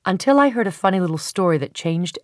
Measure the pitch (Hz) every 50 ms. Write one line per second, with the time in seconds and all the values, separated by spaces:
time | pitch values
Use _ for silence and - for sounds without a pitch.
0 | _ 190 190 180 - 269 269 285 285 285 226 240 226 196 170 - - 196 190 190
1 | 180 170 160 156 - - - - 185 175 165 147 139 - - - - 170 165 170
2 | 180 165 - -